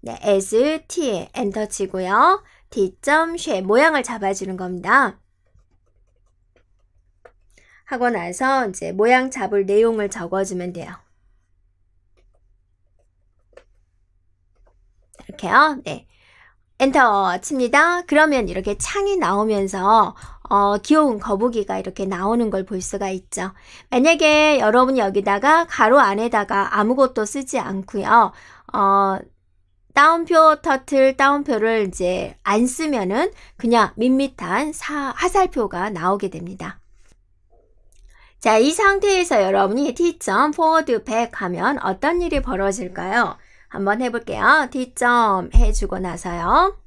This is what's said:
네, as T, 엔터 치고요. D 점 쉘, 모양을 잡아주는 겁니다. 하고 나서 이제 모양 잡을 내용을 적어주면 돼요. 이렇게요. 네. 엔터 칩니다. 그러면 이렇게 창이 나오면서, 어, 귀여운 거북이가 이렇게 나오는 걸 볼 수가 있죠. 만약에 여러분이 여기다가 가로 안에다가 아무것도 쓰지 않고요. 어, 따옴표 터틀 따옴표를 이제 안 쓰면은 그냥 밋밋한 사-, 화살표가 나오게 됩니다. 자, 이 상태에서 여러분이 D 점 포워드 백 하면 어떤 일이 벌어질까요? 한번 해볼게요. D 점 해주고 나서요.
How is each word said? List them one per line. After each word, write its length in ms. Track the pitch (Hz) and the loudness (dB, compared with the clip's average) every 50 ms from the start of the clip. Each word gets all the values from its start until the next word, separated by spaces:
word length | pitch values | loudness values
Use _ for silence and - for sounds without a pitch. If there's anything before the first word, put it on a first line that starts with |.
| - | -14
네, 140 | 117 - - - | -14 -14 -6 0
as 560 | 214 202 196 196 - - 220 262 294 311 311 - | 0 0 0 0 0 0 0 2 2 0 -4 -8
T, 420 | _ - 349 311 262 214 170 - - | _ -6 -4 -4 -2 -4 -6 -8 -10
엔터 360 | _ - 254 202 196 220 214 | _ -6 -6 -4 -4 -6 -6
치고요. 760 | 208 - - 202 190 190 185 185 180 196 220 277 339 381 392 - _ _ _ _ _ | -8 -6 -8 -8 -6 -6 -6 -4 0 2 4 4 4 2 0 -4 _ _ _ _ _
D 260 | - 254 196 185 - _ | -4 -2 -2 -2 -4 _
점 360 | - 277 294 311 330 330 339 | -4 0 0 0 0 -2 -4
쉘, 240 | 339 - 320 247 190 | -8 -6 -6 -6 -4
모양을 400 | 190 185 208 247 294 330 311 277 | -2 2 2 4 4 4 2 0
잡아주는 560 | 254 - 240 220 208 190 196 196 190 185 185 | -4 -4 -8 -4 -4 -4 -4 -4 -8 -10 -8
겁니다. 640 | 185 190 180 185 175 175 185 226 269 269 208 185 _ _ _ _ _ _ _ _ _ _ _ _ _ _ _ _ _ _ _ _ _ _ _ _ _ _ _ _ _ _ _ _ _ _ _ _ _ _ _ _ _ _ - _ _ _ _ _ _ _ _ _ _ _ | -8 -8 -8 -10 -8 -2 2 2 2 2 2 -4 _ _ _ _ _ _ _ _ _ _ _ _ _ _ _ _ _ _ _ _ _ _ _ _ _ _ _ _ _ _ _ _ _ _ _ _ _ _ _ _ _ _ -20 _ _ _ _ _ _ _ _ _ _ _
하고 240 | - 277 240 247 240 | -10 -4 -2 0 0
나서 580 | 233 196 170 170 180 - 269 262 269 269 247 | 0 -2 -6 -8 -6 -2 0 0 2 0 0
이제 240 | 208 185 - 208 - 180 | -2 -6 -8 -10 -8 -2
모양 360 | 190 208 233 254 254 254 262 | 0 2 4 4 2 2 -2
잡을 380 | 262 262 202 190 202 202 196 | -6 -6 -6 -2 -2 -2 0
내용을 420 | 190 202 208 226 233 226 214 208 196 | 2 2 2 2 2 0 -2 -4 -6
적어주면 640 | - 214 175 170 - 190 196 196 196 180 175 180 180 | -6 -8 -8 -6 -4 -4 -4 -4 -6 -8 -8 -8 -10
돼요. 180 | 175 - - 180 - _ _ _ _ _ _ _ _ _ _ _ _ _ _ _ _ _ _ _ _ _ _ _ _ _ _ _ _ _ _ _ _ _ _ _ _ _ _ _ _ _ _ _ _ _ _ _ _ _ _ _ - _ _ _ _ _ _ _ _ _ _ _ _ _ _ _ _ _ _ _ _ _ _ _ _ _ _ _ _ _ _ _ _ - | -12 -14 -16 -18 -20 _ _ _ _ _ _ _ _ _ _ _ _ _ _ _ _ _ _ _ _ _ _ _ _ _ _ _ _ _ _ _ _ _ _ _ _ _ _ _ _ _ _ _ _ _ _ _ _ _ _ _ -20 _ _ _ _ _ _ _ _ _ _ _ _ _ _ _ _ _ _ _ _ _ _ _ _ _ _ _ _ _ _ _ _ -20
이렇게요. 540 | - - - - 180 196 247 294 311 294 254 - | -20 -16 -10 -6 2 4 4 4 4 0 -4 -10
네. 220 | - 147 - _ _ _ _ _ _ _ _ _ _ _ _ _ _ _ _ | -12 -12 -14 _ _ _ _ _ _ _ _ _ _ _ _ _ _ _ _
엔터 600 | 247 277 262 302 262 233 208 202 196 185 175 185 | 0 2 4 4 4 4 4 2 0 0 -2 -4
칩니다. 640 | - - 302 262 247 233 254 285 311 339 349 349 359 | -6 -6 -4 -2 -2 2 2 2 4 2 0 -2 -4
그러면 420 | - 294 294 311 311 294 254 220 185 | 0 4 4 4 4 2 0 -2 -2
이렇게 300 | 175 190 190 208 202 - | -6 -6 -6 -6 -6 -6
창이 380 | - - - 403 392 403 403 | -6 -6 -4 -4 -2 -2 -2
나오면서, 1000 | 370 262 175 190 226 220 220 214 202 196 190 190 196 185 196 220 226 202 - - - - - - - - - | -2 0 0 0 0 0 0 0 -2 -2 -4 -4 -2 2 4 4 4 4 2 -2 -14 -20 -20 -20 -20 -6 -2
어, 280 | - 202 202 202 202 208 | 0 2 2 2 0 -2
귀여운 400 | - - 294 311 302 277 233 208 | 0 2 4 4 4 4 0 -4
거북이가 580 | - 226 208 196 226 254 233 226 202 - 190 | -4 -4 -2 -2 -2 -2 -2 -4 -4 -4 -6
이렇게 300 | 190 185 190 190 - 196 | -6 -6 -10 -8 -8 -6
나오는 420 | 190 196 175 190 202 226 240 233 220 | -6 -6 -4 -2 -2 0 0 0 -2
걸 160 | 196 190 190 | -2 -4 -6
볼 160 | - 208 185 | -6 -8 -8
수가 300 | 185 - - 196 208 190 | -8 -8 -8 -6 -6 -6
있죠. 420 | 190 185 - _ - - 180 190 - - - - - - - _ | -6 -8 -10 _ -10 -8 -8 -10 -12 -16 -20 -20 -20 -20 -12 _
만약에 680 | - 247 262 320 339 320 330 302 302 302 302 302 302 269 | 0 2 4 4 4 4 4 4 4 4 4 4 4 4
여러분이 400 | - 214 214 247 254 254 269 254 | 2 4 4 4 4 4 2 0
여기다가 680 | 214 196 196 202 202 208 196 202 226 277 311 330 339 | 0 0 -2 -2 0 0 -2 0 2 4 4 2 2
가로 320 | 330 - - 240 214 247 285 | -2 0 0 4 6 6 6
안에다가 800 | 262 196 196 208 226 240 233 214 202 - 202 196 196 - - 208 | 6 4 2 -2 -4 -2 0 -2 -2 0 -2 -2 -2 -2 0 0
아무것도 460 | 208 220 254 262 269 254 262 233 214 | 0 0 2 2 2 0 0 -4 -6
쓰지 340 | 208 - 277 262 262 - 247 | -4 -6 -10 -10 -6 -6 -6
않고요. 720 | - - 190 190 190 - - 202 - - 214 240 220 185 - - - - - - _ - - | -6 -6 -8 -8 -10 -8 -8 -6 0 4 4 4 4 4 0 -12 -20 -20 -20 -20 _ -10 -4
어, 460 | - 202 196 196 196 196 196 190 - - _ _ _ _ _ _ _ _ _ _ _ _ _ _ | 0 2 2 4 4 2 0 -2 -4 -8 _ _ _ _ _ _ _ _ _ _ _ _ _ _
따옴표 640 | 277 285 311 330 339 339 320 349 320 320 311 302 302 | 4 6 6 4 2 -2 2 4 6 6 6 4 4
터틀 560 | - 339 277 262 262 - 294 269 262 262 262 | 0 -2 -2 -2 -2 -2 2 4 4 4 4
따옴표를 680 | 262 277 277 285 285 285 294 254 214 214 226 226 220 208 190 | 2 2 2 2 0 -2 -2 -2 0 0 0 0 0 -2 -2
이제 480 | 180 - 185 175 180 180 - 196 - _ _ | -4 -4 -4 -2 -2 -4 -6 -8 -12 _ _
안 220 | - 202 214 240 | -2 0 2 2
쓰면은 640 | 254 254 - 320 311 285 233 196 185 196 247 330 392 - - - - - | 0 -2 -4 -4 -4 -2 -2 -2 -2 -2 -2 -2 -2 -4 -12 -20 -20 -18
그냥 340 | - - 226 233 233 208 190 - | -6 -2 2 2 2 2 0 0
밋밋한 760 | - 226 254 262 262 277 269 - - 202 170 180 226 294 302 | -2 0 0 2 0 0 -4 -6 -10 -8 -4 -4 -4 -4 -4
사-, 400 | 311 - - - 294 294 277 262 - | -8 -10 -10 -8 -8 -6 -6 -8 -6
화살표가 720 | - - 359 - - 370 359 - 285 226 196 - 175 185 214 | -4 -4 0 2 0 0 0 -2 -4 -4 -4 -4 -6 -6 -6
나오게 400 | 208 170 160 185 196 202 202 190 | -6 -4 -2 -2 -2 -2 -4 -8
됩니다. 500 | - - 175 170 190 - 156 180 185 - _ _ _ _ - _ _ _ _ _ _ _ _ _ _ _ _ _ _ _ _ _ _ _ - - - - - _ _ _ | -8 -10 -14 -14 -14 -12 -12 -14 -14 -16 _ _ _ _ -20 _ _ _ _ _ _ _ _ _ _ _ _ _ _ _ _ _ _ _ -20 -20 -20 -20 -20 _ _ _
자, 180 | - 226 214 | 0 2 4
이 140 | 220 233 285 | 4 4 2
상태에서 720 | 330 - 427 392 392 392 403 403 392 370 359 339 285 220 190 | 2 2 2 2 2 2 2 2 2 2 2 2 2 2 2
여러분이 500 | 185 196 196 196 196 208 254 285 269 240 | 2 2 2 2 2 0 -2 -2 -2 0
D 240 | - 339 349 330 | 0 0 0 0
점 340 | - - - 190 208 269 302 | -4 -6 -2 2 2 2 2
포워드 520 | 302 - 330 320 320 320 311 294 240 214 - | 2 0 2 2 2 2 2 0 -2 -4 -2
백 380 | - 220 226 240 233 - - | -2 -2 -2 -2 -2 -6 -8
하면 360 | 202 180 180 170 175 240 285 - | -6 -6 -4 -2 -2 -2 -2 -2
어떤 420 | - 196 190 190 - 294 339 349 | -4 -4 -4 -2 -2 -2 -2 0
일이 200 | 349 339 320 277 | -2 -2 -2 -4
벌어질까요? 960 | 269 - - 185 196 196 190 220 202 180 - - 175 185 202 240 233 - - - - _ _ _ _ | -4 -4 -4 -2 -2 -2 -2 -4 -8 -10 -10 -8 -6 -2 0 0 0 -2 -4 -12 -20 _ _ _ _
한번 340 | _ - - 196 196 208 226 | _ -10 -6 -2 -2 -2 -2
해볼게요. 680 | 254 247 233 233 233 - - 214 196 226 285 311 285 254 | -2 -4 -6 -6 -8 -8 -6 0 2 4 4 4 2 -2
D 240 | - 269 254 247 _ | -4 -8 -8 -8 _
점 540 | - 247 240 240 240 233 214 196 185 180 - - | -2 0 2 2 2 2 2 0 -2 -4 4 4
해주고 460 | - 240 226 - - 208 190 190 180 | 4 6 6 2 -2 -4 -4 -6 -6
나서요. 800 | 185 180 - - - 185 170 170 170 175 226 302 359 392 392 - _ | -6 -8 -8 -8 -8 -8 -8 -6 -2 0 2 2 2 2 -2 -6 _